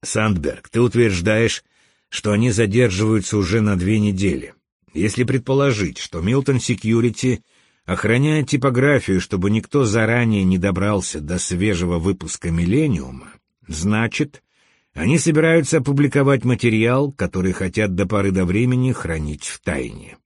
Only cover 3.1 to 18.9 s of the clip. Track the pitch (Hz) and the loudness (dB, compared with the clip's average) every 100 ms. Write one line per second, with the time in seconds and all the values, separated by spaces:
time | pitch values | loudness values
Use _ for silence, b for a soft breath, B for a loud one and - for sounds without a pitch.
3.1 | 110 92 107 92 110 107 98 90 110 104 | 2 0 0 2 2 2 2 2 2 2
4.1 | 95 98 76 - - _ _ _ - 202 | 0 0 -2 -8 -20 _ _ _ -4 -4
5.1 | 190 120 127 123 135 139 110 90 - - | -2 -2 -2 0 0 2 0 -2 -6 -12
6.1 | 85 87 131 139 131 - 113 107 113 120 | -4 0 0 2 0 0 -4 0 2 2
7.1 | 110 127 117 b b b b - 92 107 | 0 -2 -2 b b b b -6 -4 0
8.1 | 117 147 156 139 143 139 123 135 139 - | 2 2 0 0 0 0 2 2 2 2
9.1 | 92 - 98 95 110 110 147 123 107 110 | -2 0 -2 0 0 0 0 2 2 2
10.1 | 120 117 104 95 92 98 92 98 104 87 | 2 2 2 2 2 0 0 0 -2 -2
11.1 | 76 76 87 - 90 104 90 87 87 85 | -8 -6 -6 -4 -2 0 0 0 0 0
12.1 | 95 82 - 85 82 87 120 156 92 65 | -2 -6 -8 -4 0 0 2 0 -2 -4
13.1 | 65 - - _ _ - 78 90 107 117 | -14 -20 -20 _ _ -14 -6 -2 0 -2
14.1 | - 147 - _ _ _ _ _ - 90 | -2 -4 -6 _ _ _ _ _ -6 0
15.1 | 156 165 151 160 165 143 160 135 143 143 | 2 2 2 4 2 2 0 0 2 2
16.1 | 151 139 139 120 123 120 110 113 127 143 | 2 2 2 2 0 2 2 2 2 -2
17.1 | 139 92 95 92 90 95 95 107 90 98 | -4 -4 -2 -2 -2 -4 -2 -2 0 0
18.1 | 104 101 95 90 98 123 127 127 | 0 0 0 0 2 2 2 0